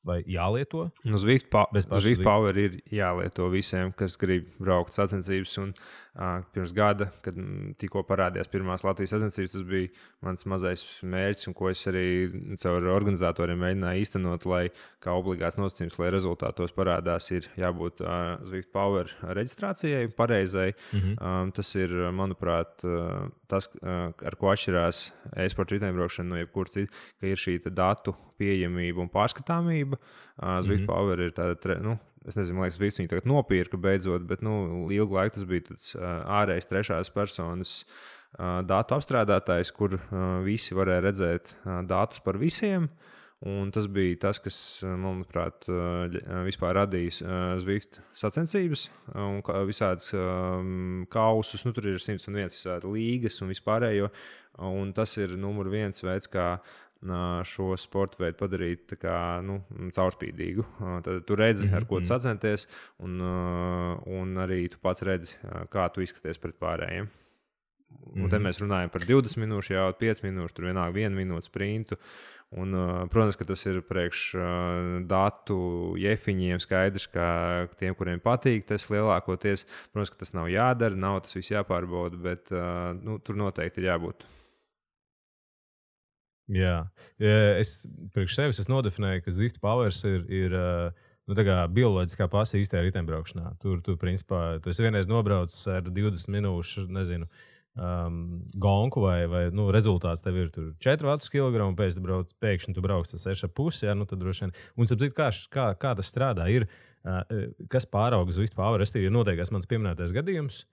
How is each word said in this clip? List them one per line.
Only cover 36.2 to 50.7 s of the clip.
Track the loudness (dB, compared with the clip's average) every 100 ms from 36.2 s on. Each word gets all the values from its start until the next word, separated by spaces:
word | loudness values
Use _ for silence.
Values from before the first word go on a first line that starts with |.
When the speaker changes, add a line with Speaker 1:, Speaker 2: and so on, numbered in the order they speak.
| 0 2
Speaker 2:
ārējs | 2 2 0
trešās | -2 0 -2 -2
personas, | -2 -2 -2 -6 -4 -4 -6 -8 -18 -20 -20 -20 -8
ā, | -2 -2
datu | 2 2 4
apstrādātājs, | 0 2 2 6 4 4 2 2
kur, | 0 0 0
ā, | -4 -2 0 0
visi | 0 0 -2 0
varēja | 2 4
redzēt, | 2 2 0 0 -4 -12 -6
ā, | -6
datus | 0 0 0 -2
par | -4 0
visiem. | 0 0 0 0 -2 -4 -20 -20 -20 _
Un | -6 -4 -2
tas | -2 0
bija | 2 2 2
tas, | 0 -2
kas, | -6 -8 -8 -8
manuprāt, | -6 -4 -4 -4 -4 -4 -4 -6 -4
ā, | -2 0 -2 -2
ļ-, | -6
ā, | -6 -4 -4
vispār | -2 0 2
radījis, | 2 0 -2 -4
ā, | -4 -4 -2 -2
Zwift | -2 -2 -4 -20 -20
sacensības, | -6 -4 -2 -2 0 0 -2 -6 -12 -14
un | -6 -4 -4
ka-, | -2 0 0
visādas, | 0 0 0 -2
ām, | -2 -2 0 -2 -2 -4